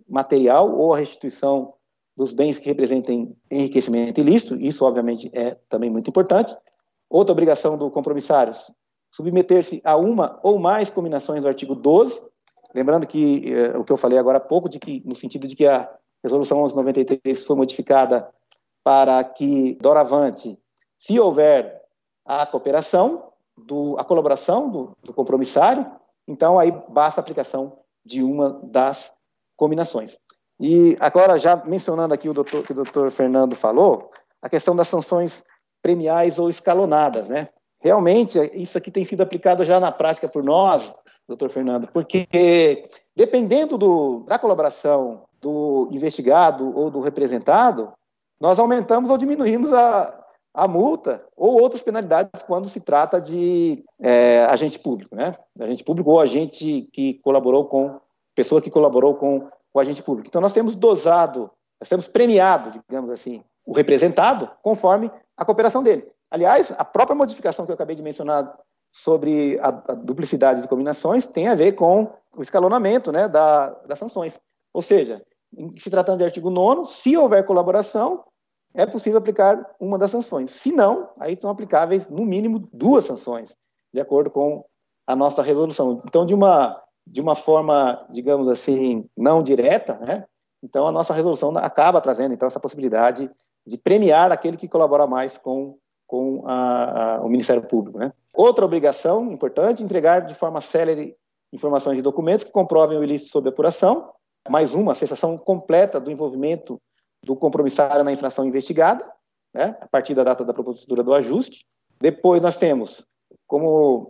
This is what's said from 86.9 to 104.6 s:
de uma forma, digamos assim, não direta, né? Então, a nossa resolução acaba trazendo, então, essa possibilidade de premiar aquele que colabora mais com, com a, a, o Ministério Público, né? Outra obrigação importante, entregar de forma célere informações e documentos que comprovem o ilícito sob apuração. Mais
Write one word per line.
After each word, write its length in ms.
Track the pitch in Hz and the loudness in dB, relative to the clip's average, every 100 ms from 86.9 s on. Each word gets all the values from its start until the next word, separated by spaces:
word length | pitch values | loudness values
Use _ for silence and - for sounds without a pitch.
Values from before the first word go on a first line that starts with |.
| _ _ | _ _
de 140 | 131 | -6
uma 160 | 156 151 | -4 -2
forma, 680 | - 156 156 143 131 123 - | 2 2 2 2 2 -2 -10
digamos 380 | 117 127 139 127 | -8 -2 0 0
assim, 640 | 120 - 131 131 113 - - | -2 -2 -2 0 -4 -6 -2
não 260 | 135 160 | 2 2
direta, 560 | 139 127 127 180 - 110 | 2 0 2 0 -2 -10
né? 260 | 120 202 - _ _ _ | -8 -8 -10 _ _ _
Então, 240 | 127 139 156 | -8 -4 -2
a 40 | |
nossa 220 | 160 170 | -2 -2
resolução 380 | 156 170 143 147 165 | -2 -2 -2 -4 -4
acaba 420 | - - 160 175 | -2 2 2 4
trazendo, 340 | 135 120 135 | 0 -2 -4
então, 140 | 120 131 | -4 -4
essa 120 | 127 | -6
possibilidade 680 | 135 147 131 110 120 120 135 - _ _ - | -10 -8 -4 0 0 0 -8 -14 _ _ -18
de 120 | 117 | -8
premiar 540 | - 202 196 151 180 | 0 2 4 4 4
aquele 260 | 165 165 165 | 2 -4 -8
que 100 | 175 | -4
colabora 380 | - 151 143 143 | 0 2 2 0
mais 320 | 127 135 - | -2 -6 -10
com, 400 | 131 135 139 139 _ _ _ | -10 -8 -10 -16 _ _ _
com 360 | 123 135 135 131 | -6 -4 -6 -6
a, 720 | 127 123 123 123 120 113 113 | -4 -2 -2 -2 -4 -4 -4
a, 60 | |
o 80 | 120 | -2
Ministério 380 | 123 113 123 - | -2 2 0 0
Público, 300 | 117 101 95 | -4 -4 -8
né? 160 | 131 - _ | -10 -10 _
Outra 300 | - 233 233 | 2 4 4
obrigação 680 | 185 165 143 135 165 208 240 | 0 0 0 0 -2 -2 -2
importante, 520 | 156 135 - 196 240 | -6 -6 -2 -2 -2
entregar 380 | 202 185 156 180 | -4 0 2 2
de 120 | 170 | 0
forma 280 | 151 165 156 | -8 -8 -8
célere 560 | - 160 160 151 147 - _ _ _ | -6 -2 -2 -4 -8 -16 _ _ _
informações 480 | 131 147 139 139 135 | -8 -4 -2 -2 -2
e 20 | |
documentos 440 | 139 139 160 202 - | -2 -2 -2 -2 -2
que 60 | |
comprovem 460 | 202 180 160 156 156 | -4 0 2 2 0
o 60 | |
ilícito 280 | 147 147 - | -4 -4 -4
sob 180 | 147 131 | -4 -2
apuração. 640 | 135 156 170 190 - - _ _ _ - | 0 -2 2 0 0 -4 _ _ _ -4
Mais 240 | 147 | 0